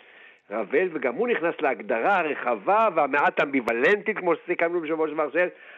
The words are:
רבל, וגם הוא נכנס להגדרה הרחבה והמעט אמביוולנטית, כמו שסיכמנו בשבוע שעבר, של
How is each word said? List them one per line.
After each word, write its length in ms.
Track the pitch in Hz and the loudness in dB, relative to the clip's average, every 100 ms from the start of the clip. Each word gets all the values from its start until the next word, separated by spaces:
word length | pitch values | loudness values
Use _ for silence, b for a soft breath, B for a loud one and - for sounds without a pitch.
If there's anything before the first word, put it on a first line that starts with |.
| B B B B _ | B B B B _
רבל, 380 | 107 95 135 185 | -6 0 0 0
וגם 220 | 156 123 | -2 -4
הוא 140 | 123 247 | -2 -2
נכנס 260 | 160 165 156 | 0 -2 0
להגדרה 580 | 147 110 107 113 151 196 | -2 -2 -4 0 2 2
הרחבה 680 | 156 131 123 113 120 208 220 | 0 -4 -2 -2 2 2 4
והמעט 460 | 160 143 143 175 175 | 2 2 2 2 2
אמביוולנטית, 760 | 156 135 113 117 147 208 208 196 | 0 0 0 2 2 2 0 -2
כמו 140 | 180 156 | 0 0
שסיכמנו 440 | - 175 170 175 | -2 -2 0 -2
בשבוע 280 | 151 160 156 | -2 -2 -2
שעבר, 220 | 151 147 | -2 -2
של 180 | 147 180 B B | 0 -2 B B